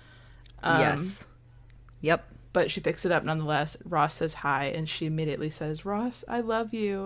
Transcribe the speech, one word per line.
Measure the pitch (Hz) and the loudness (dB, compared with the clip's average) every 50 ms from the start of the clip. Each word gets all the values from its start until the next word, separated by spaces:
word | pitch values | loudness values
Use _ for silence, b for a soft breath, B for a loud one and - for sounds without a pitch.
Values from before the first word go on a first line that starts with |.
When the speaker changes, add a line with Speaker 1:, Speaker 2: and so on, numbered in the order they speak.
| b b b b b b b b b b - - | b b b b b b b b b b -12 -4
Speaker 1:
Um, | - 165 165 160 | 2 4 4 6
Speaker 2:
Yes. | 160 - - 143 170 185 - - - - - - - - - - - - - - - - - - | 6 4 4 2 2 0 0 0 -2 -6 -10 -20 -20 -20 -20 -20 -20 -20 -20 -20 -20 -20 -14 -2
Yep. | - 151 165 160 - - - - - - | 2 2 2 2 0 -4 -20 -20 -12 -2
Speaker 1:
but | - 180 165 - | 0 2 2 2
she | - 185 | 0 -2
picks | - - - - - | -2 -2 -2 0 2
it | 180 | 2
up | 170 156 - | 2 2 2
nonetheless. | 151 160 160 156 147 151 143 151 151 - - - | 0 0 0 0 0 2 0 0 -2 -4 -10 -8
Ross | 160 175 156 147 151 - | -2 2 2 2 2 2
says | - 165 160 - | 0 -2 -2 -2
hi, | - - 143 139 139 143 | -2 0 0 2 2 2
and | 139 - 160 160 156 | 0 -2 -2 -4 -4
she | - - 165 | -4 -4 -2
immediately | 156 156 156 160 156 139 - 151 156 | -2 0 0 0 -2 -2 -2 -4 -4
says, | 156 - 156 151 156 156 - | -4 -4 -6 -6 -6 -6 -4
"Ross, | 196 202 208 233 247 247 - - - | -4 -2 -2 -2 -2 -4 -6 -8 -4
I | - 240 | -2 -2
love | 233 220 220 226 233 220 233 | 0 0 0 0 0 -2 -2
you." | 226 214 202 196 196 196 | -2 -2 0 -2 -2 -4